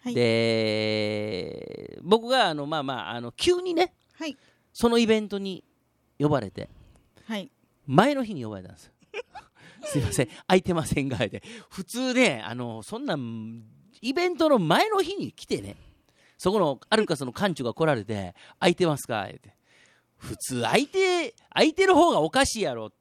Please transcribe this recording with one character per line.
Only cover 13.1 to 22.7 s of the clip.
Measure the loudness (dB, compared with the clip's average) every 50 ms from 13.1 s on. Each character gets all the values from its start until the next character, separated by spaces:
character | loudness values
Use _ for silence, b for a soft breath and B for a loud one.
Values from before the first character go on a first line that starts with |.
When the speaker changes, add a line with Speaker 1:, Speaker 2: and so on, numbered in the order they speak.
| -4 -4 -4 -8 -8 -10 -10 -12 -14 -16 -18 -20 -20 -20 _ _ _ _
Speaker 2:
イ | -6 -4 -2
ベ | 0 0 0
ン | 0
ト | 2 4
の | 4 4
前 | 4 4 4 4 4 4 4
の | 2 0
日 | 0 -2 -2
に | -6 -6 -8 -8
来 | -14 -8
て | _ -6 -6
ね、 | -6 -10 -16 -18 -20 -20 _ _ _ b b b b b b
そ | b -2 0
こ | 2 2
の | 2 2 0 -4 -2 _
ア | 2
ル | 2 2
カ | 2 0
ス | -4 -4
の | -8
館 | -4 -2 -2 -2 -2
長 | -2 -4
が | -6 -2
来 | 0 2
ら | 2 2
れ | 0 -2
て、 | -4 -6 -6 -6 -8 -12 B B B B _
「空 | 2 2
い | 2
て | 4 2
ま | 0 0
す | -2 -4
か？」 | -6 -6 -6 -6
言 | -8 -12
う | -18
て。 | _ -20 _ _ b b b b b b b b b b _
普 | _ -12 -12 -10
通、 | -10 -8 -6 -4 -2
空 | 0 2 4
い | 2 2
て、 | 2 0 2 2 2 2 0 -2 -4 _ _ _ _
空 | 2 2 2
い | 4 4
て | 4 6
る | 6 8
方 | 8 8 6
が | 6 4
お | 2 2
か | 2 2 2
し | 2 0 -2
い |
や | -4 -4